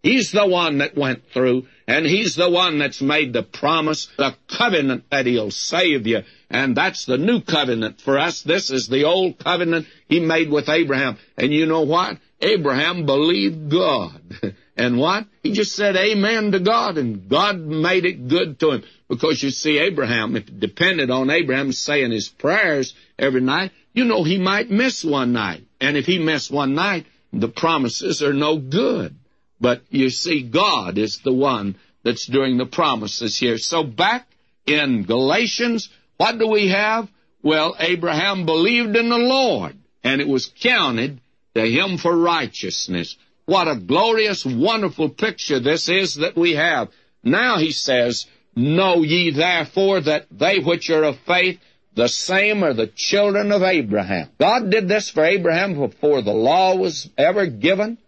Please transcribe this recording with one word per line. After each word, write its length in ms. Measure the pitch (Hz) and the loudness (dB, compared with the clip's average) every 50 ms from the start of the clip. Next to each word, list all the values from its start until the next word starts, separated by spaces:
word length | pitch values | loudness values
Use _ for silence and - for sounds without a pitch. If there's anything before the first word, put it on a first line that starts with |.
| - | 2
He's 280 | 202 247 262 214 - | 2 2 2 0 0
the 140 | - 208 208 | 0 0 2
one 320 | 196 180 175 170 160 147 | 2 2 2 0 0 0
that 180 | 139 143 - - | -2 -2 -2 -2
went 280 | 143 143 131 123 - _ _ - | -2 -2 -2 -4 -6 _ _ -2
through, 340 | 127 127 127 123 127 127 - _ _ _ | 0 2 2 2 0 -2 -8 _ _ _
and 200 | - 123 147 160 | -2 -2 0 2
he's 300 | 143 180 208 233 - - | 0 0 0 0 -2 -2
the 140 | 151 175 180 | 0 0 2
one 280 | 175 175 185 175 156 | 2 2 2 0 0
that's 240 | 147 143 131 - - | -2 -2 -4 -4 -4
made 320 | 135 135 147 156 151 127 117 | -2 0 0 0 0 0 -2
the 100 | 117 104 | -4 -4
promise, 640 | _ - - - 151 160 160 151 156 156 - - - - | _ -10 -4 0 0 0 2 0 -2 -4 -4 -8 -12 -4
the 160 | - 143 131 - _ _ | -2 -2 -2 -2 _ _
covenant 560 | - - - 240 240 190 160 139 135 127 - _ _ | -14 -4 -2 0 2 2 2 2 0 -2 -4 _ _
that 160 | 143 139 131 | -2 0 2
he'll 260 | 123 123 117 107 101 | 2 0 0 -2 -4
save 560 | - - - - 156 175 185 175 147 131 107 | -6 -8 -6 -4 0 0 2 2 0 0 0
you. 140 | 113 113 104 - - - _ _ _ | 0 -2 -2 -2 -8 -20 _ _ _
And 260 | - 120 139 131 120 | -2 -2 0 0 0
that's 300 | 135 170 190 185 - - | 0 0 -2 -2 -6 -4
the 120 | - 127 | -2 -2
new 240 | 131 156 220 240 208 | 0 2 2 0 0
covenant 580 | - - - 151 143 127 117 113 110 110 - - | 0 -2 -2 0 0 0 -2 -2 -2 -6 -6 -6
for 180 | - 135 135 | -2 0 0
us. 240 | 139 156 175 - - | 2 0 -2 -4 -6
This 280 | - 139 165 196 - - | -2 -2 -2 -2 -2 -4
is 160 | 131 131 107 | -4 -4 -2
the 160 | 107 127 135 147 | -2 0 0 2
old 360 | 156 175 190 185 175 - _ | 2 2 2 0 -2 -4 _
covenant 480 | - 165 175 175 180 165 165 165 156 - - _ _ | -4 -2 -2 0 0 0 0 -2 -4 -8 -20 _ _
he 140 | - 147 175 | 0 0 2
made 280 | 165 160 160 160 165 151 | 2 2 2 2 2 2
with 200 | 147 147 147 - | 0 0 0 2
Abraham. 480 | 151 170 165 143 139 131 139 127 107 - - _ _ | 0 0 2 0 0 0 0 -2 -4 -8 -16 _ _
And 160 | - 123 135 147 | -2 -2 0 2
you 120 | 151 160 | 2 2
know 160 | 156 160 165 | 2 2 0
what? 360 | 156 139 160 175 185 - - - _ _ _ _ | 2 2 2 0 0 -2 -6 -12 _ _ _ _
Abraham 640 | - 190 220 190 151 143 127 131 151 170 180 180 156 | 0 0 0 2 0 0 0 0 0 0 -2 -2 0
believed 640 | 139 135 139 151 165 131 101 196 196 165 156 156 147 | 0 2 2 2 2 2 0 0 -2 -2 -4 -4 -2
God. 520 | 151 180 185 170 139 113 90 - - - - - 95 - | 0 2 2 2 0 -2 -4 -8 -12 -18 -18 -18 -10 -8
<laughs> 120 | - 98 101 _ _ _ _ | -8 -8 -8 _ _ _ _
And 200 | - 117 123 120 | -2 0 0 2
what? 280 | 120 143 165 190 214 220 _ _ _ - | 2 2 0 0 -2 -6 _ _ _ -6
He 80 | - | -2
just 220 | 208 214 208 - - | 0 0 -2 -2 -2
said 240 | - 208 202 190 | 0 0 2 2
amen 560 | 185 190 214 220 202 196 214 233 226 214 208 196 | 2 2 2 2 2 2 2 0 0 0 0 0
to 80 | 190 | 2
God, 360 | 175 202 226 233 233 208 175 | 2 2 2 2 0 -2 -2
and 300 | 156 127 117 107 98 92 | -2 -4 -4 -6 -8 -4
God 320 | 98 123 156 190 208 202 175 | -2 0 2 2 0 -2 -4
made 460 | 160 151 156 156 160 175 185 185 170 | -6 -4 -2 -2 0 2 2 0 0
it 240 | 180 - 135 123 123 | -2 -4 -6 -4 -2
good 320 | 147 175 185 160 135 _ | 0 0 0 -2 -2 _
to 100 | 160 156 | 0 0
him. 120 | 135 110 - - - _ _ _ | 0 0 -6 -12 -20 _ _ _
Because 340 | 127 120 - 160 151 - 139 | -4 -2 0 -2 0 0 -2
you 60 | 139 | -4
see, 280 | 131 - - 156 151 | -4 -4 -2 0 0
Abraham, 600 | 143 160 196 175 143 131 113 120 113 107 117 131 | 0 0 0 -2 -2 -2 -2 -2 -2 -2 -2 -4
if 100 | 110 - | -6 -6
it 100 | - - | -8 -8
depended 520 | 101 110 98 - - 170 185 185 160 139 123 | -6 -6 -6 -2 0 0 0 2 0 -2 0
on 200 | 123 131 131 135 | 0 0 0 0
Abraham 440 | 151 175 175 131 131 135 139 135 120 | 0 0 0 0 -2 -2 -2 -4 -4
saying 380 | - - - 147 147 131 120 | -4 -4 -2 0 0 0 0
his 180 | 113 107 98 - | -2 -4 -6 -8
prayers 640 | _ _ - 143 180 214 208 175 151 139 131 - - - - _ _ | _ _ -2 0 2 2 2 0 0 -2 -2 -6 -8 -20 -20 _ _
every 240 | - 135 139 131 127 | -2 -2 0 2 2
night, 320 | 127 127 143 170 190 190 _ _ _ _ _ | 0 0 0 -2 -2 -6 _ _ _ _ _
you 120 | 233 262 | 0 0
know, 180 | 240 - - 165 | 2 2 2 2
he 140 | 151 185 | 0 0
might 340 | 196 180 190 196 208 - 240 | 0 0 0 0 0 0 0
miss 320 | 196 208 254 262 - - - | 0 0 0 0 -2 -4 -2
one 300 | 160 147 139 127 120 123 | -2 0 0 0 0 0
night. 320 | 113 104 95 82 - - _ _ _ | 0 -2 -4 -6 -10 -16 _ _ _
And 160 | 127 143 147 | -2 0 0
if 80 | 143 131 | 0 0
he 120 | 165 185 | 0 0
missed 320 | 180 160 160 156 139 - - | 0 0 0 0 -2 -4 -4
one 260 | 135 147 139 135 139 | -4 -2 -2 0 0
night, 320 | 156 185 202 190 165 143 _ _ _ _ _ - | 0 0 -2 -2 -4 -8 _ _ _ _ _ -4
the 160 | - 117 113 | -4 -4 -4
promises 760 | - - - 165 165 147 131 117 - - - 123 135 - 147 | -2 -2 0 0 0 0 0 -2 -4 -4 -4 -4 -2 0 0
are 80 | 143 | 0
no 240 | 139 139 147 151 160 | 0 0 0 0 -2
good. 580 | 156 135 131 139 202 262 262 240 170 104 73 - - _ _ _ _ _ _ _ _ | -2 -4 -2 -2 0 0 0 0 -2 -6 -8 -12 -18 _ _ _ _ _ _ _ _
But 220 | 117 123 120 120 _ _ | 0 0 0 0 _ _
you 200 | - 139 131 127 | 0 0 0 0
see, 340 | 123 - - - 165 143 127 | 0 -2 -4 -2 -2 -2 -4
God 540 | 117 113 165 202 202 165 120 98 90 92 | -2 0 0 2 2 0 -2 -4 -4 -2
is 200 | 101 107 113 - | -2 -2 -2 -4
the 160 | - - 139 127 | -4 -2 0 2
one 420 | 127 135 139 127 107 101 101 95 - _ _ _ _ _ | 2 2 2 0 0 -2 -6 -6 -8 _ _ _ _ _
that's 200 | 117 117 - - | -4 -4 -4 -6
doing 320 | - 123 139 135 131 127 | 0 0 0 2 2 0
the 80 | 120 123 | 0 -2
promises 680 | 120 - - 165 147 131 113 127 101 - - 120 110 - | -2 -2 0 0 0 0 -2 -4 -6 -6 -6 -6 -4 -4
here. 220 | - 127 120 117 | -2 0 0 0
So 260 | 110 - - 165 165 156 | -2 -2 -2 -2 -2 -2
back 440 | 139 113 - 180 202 233 247 - _ _ _ _ _ _ _ _ | -2 -2 0 0 2 0 -2 -6 _ _ _ _ _ _ _ _
in 380 | - 147 151 147 139 123 110 98 | 0 0 0 2 0 0 -2 0
Galatians, 840 | 90 113 123 131 131 170 208 240 208 - - 240 240 233 220 - - _ _ _ _ _ | 0 0 2 2 2 2 2 0 0 -2 -2 -2 -2 -2 -4 -6 -10 _ _ _ _ _
what 240 | _ 180 220 233 226 | _ 0 0 2 0
do 80 | 220 | 0
we 220 | 220 214 208 208 185 | 2 4 2 4 2
have? 400 | 190 196 208 214 220 233 214 - _ _ _ _ _ _ - | 2 2 2 0 0 -2 -4 -8 _ _ _ _ _ _ 0
Well, 320 | 151 156 156 156 170 - | 2 2 2 2 0 -2
Abraham 680 | - 165 170 180 170 165 175 156 151 180 202 196 190 170 | -2 -2 -2 0 0 -2 -2 0 0 0 0 -2 -2 -2
believed 500 | 160 160 160 170 220 240 240 240 214 208 | 0 2 2 2 2 2 0 0 2 0
in 140 | 233 233 233 | 0 2 2
the 80 | 240 | 2
Lord, 580 | 233 240 247 262 269 262 233 165 107 90 73 69 - _ _ _ _ - | 2 2 2 2 2 2 2 0 -2 -4 -8 -10 -16 _ _ _ _ -2
and 160 | 123 - 139 | -2 0 0
it 60 | - 147 | 0 0
was 240 | 135 131 - - _ - | 0 -2 -2 -6 _ -4
counted 580 | - 254 247 220 170 135 117 113 123 143 143 127 _ _ _ _ _ _ _ | -2 0 2 2 0 0 0 -2 -4 -4 -6 -12 _ _ _ _ _ _ _
to 100 | 117 110 | 0 0
him 320 | 113 117 151 190 196 185 | 2 0 0 0 -2 -4
for 180 | 151 - 170 170 | -2 0 0 2
righteousness. 1000 | 170 170 170 170 160 131 107 - - - 90 - - - - 92 85 80 - - _ _ _ _ _ _ | 2 2 2 0 0 -2 -6 -8 -10 -10 -8 -6 -6 -6 -4 -4 -6 -6 -8 -12 _ _ _ _ _ _
What 220 | - 185 190 175 | 0 2 2 2
a 80 | 160 143 | 0 -2
glorious, 720 | 110 90 90 135 170 214 226 220 220 214 208 196 - - | -4 -2 0 2 2 2 2 2 2 0 0 -2 -4 -4
wonderful 640 | 131 127 117 151 214 226 220 202 175 - - 160 143 | -4 -2 0 2 2 2 0 -2 -4 -2 -2 -4 -4
picture 500 | - - 214 220 - - - - 139 131 | -2 -2 -4 -4 -4 -6 -4 -2 -2 0
this 300 | 120 139 160 165 - 156 | 2 0 0 0 0 0
is 260 | 175 190 196 165 131 | 0 0 0 -2 -4
that 200 | 143 156 180 - | -4 -4 -2 0
we 180 | 170 170 170 160 | 2 2 2 2
have. 360 | 143 160 170 156 131 110 - _ _ _ _ _ _ - | 2 0 0 0 -2 -4 -6 _ _ _ _ _ _ -2
Now 340 | 117 151 202 - 190 226 | 0 0 2 2 0 0
he 140 | 180 156 160 | 0 0 -2
says, 560 | 147 - - 139 127 123 120 123 117 - - _ _ _ _ _ _ | -2 -4 -2 0 2 2 2 0 -2 -6 -8 _ _ _ _ _ _
"Know 480 | 117 123 147 156 175 190 190 175 170 156 | -2 0 2 2 2 4 4 4 2 2
ye 280 | 147 160 180 175 165 | 2 2 2 2 0
therefore 720 | 143 143 165 180 180 170 151 - - 190 196 196 196 185 | 0 0 0 2 0 0 -2 -2 0 0 2 2 2 2
that 260 | 143 156 151 147 - _ | 2 0 0 -2 -4 _
they 280 | - 101 147 180 202 190 | -4 0 0 2 2 2
which 300 | 139 160 170 170 - - | 0 0 -2 -2 0 0
are 140 | 165 156 156 | 2 2 2
of 140 | 147 127 - | 2 0 -4
faith, 400 | _ - 180 180 180 185 175 - _ _ _ _ _ _ _ | _ 0 0 2 2 0 -2 -6 _ _ _ _ _ _ _
the 120 | 113 120 | 0 0
same 560 | 123 - - - - 185 190 202 214 214 208 185 | 0 0 -4 -4 0 0 2 2 2 2 2 2
are 100 | 151 127 | 0 2
the 140 | 113 110 | 0 -2
children 640 | 107 _ - - - - 202 208 208 190 202 208 202 | -4 _ -8 -2 0 2 2 2 2 2 0 0 2
of 120 | 208 196 185 | 2 2 2
Abraham." 640 | 185 185 160 123 104 101 104 92 92 98 85 73 - _ _ | 2 2 0 0 0 -2 -2 -2 -2 -4 -4 -4 -8 _ _
God 300 | 151 185 226 254 220 190 | 2 2 4 2 2 2
did 180 | 190 220 196 | 0 0 2
this 220 | 180 208 214 202 - | 2 0 0 -2 -2
for 160 | - 160 156 | 0 2 2
Abraham 480 | 165 196 196 175 175 160 170 190 202 175 | 4 2 2 2 0 2 2 0 -2 -2
before 480 | 143 139 110 - _ - 151 147 135 | -2 -4 -4 -4 _ 2 2 2 2
the 120 | 107 101 104 | 2 0 0
law 420 | 110 113 131 160 185 190 190 185 | 2 2 4 4 4 4 4 2
was 340 | 185 185 180 - - - - _ | 2 0 -2 -4 -6 -14 -8 _
ever 300 | - 143 165 185 208 190 | 2 2 2 4 2 0
given. 500 | 170 120 104 107 165 196 190 208 220 233 - _ | -2 -2 0 0 2 2 2 0 -4 -6 -12 _